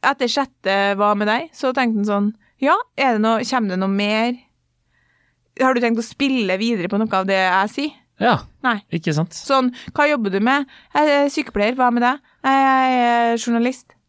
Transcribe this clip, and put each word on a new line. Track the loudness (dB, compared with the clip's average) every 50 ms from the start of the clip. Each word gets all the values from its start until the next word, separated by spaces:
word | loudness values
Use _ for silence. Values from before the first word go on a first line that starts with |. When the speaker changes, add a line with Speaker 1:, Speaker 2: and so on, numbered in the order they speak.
| 0
Speaker 1:
Etter | -2 -2 _ -2 -2
sjette | -2 -2 -4 -4 _ _ _ -2 0 0 0 0 0
Hva | 0 2 0 2
med | 0 0 0
deg? | -2 -2 -4 -8 _
Så | -4 -4 -2 0
tenkte | 0 0 0 0 0 -2
han | 0
sånn, | 0 0 0 -2 -2 -6 _ _ _ _
«Ja, | 0 2 2 0 0 _ _
er | -2 0 0 2
det | 2 2
noe, | 2 0 0 -2
kommer | -2 -2 -2 -2 -2 -2
det | -2
noe | -2 0 0
mer? | 0 0 0 0 0 0 -2 -4 -6 _ _ _ _ _ _ _ _ _ _ _ _ _ _ _ _ _ _ _ _ _ _ _
Har | -2 0 2 2
du | 2
tenkt | 0 0 0 -2
å | -4
spille | -6 -4 _ -2 0 0 0 0 0 0 -2
videre | 0 -2 -2 -2 -2 -2
på | -2 -2
noe | -2 0 -2
av | -2 0
det | 0 0 2
jeg | 2 2 2 0 0 -2
sier?» | -4 -6 -6 -6 -8 _ _ _ _ _
Speaker 2:
Ja, | 0 0 0 0 -2 -10 _ _ -2
Speaker 1:
Nei. | -2 -2 -2 -6 _ -8
Speaker 2:
ikke | -6 -2 -2 -2
sant? | -2 -2 -4 -6
Speaker 1:
Sånn, | -16 -4 0 0 2 2 0 -4 -6 -16 -10 -2
«Hva | 0 2
jobber | 2 2 0 -2 -2
du | -2 0
med?» | 0 2 0 0 -2 -6 -12 -20 -20 _ _
«Jeg | 0 2 4
er | 4 2 2 0 0
sykepleier, | -4 -6 -4 -2 -2 0 0 0
hva | 2 0 2
med | 2 2 0
deg?» | 0 -2 -4 _ _ _ _ -2
«Nei, | 0 2
jeg | 4 4 4 4 2 2 2 2 2 2 2 2 2 2 2 0
er | -2
journalist.» | -2 0 0 0 0 0 -2 -4 -12 _ _ _ _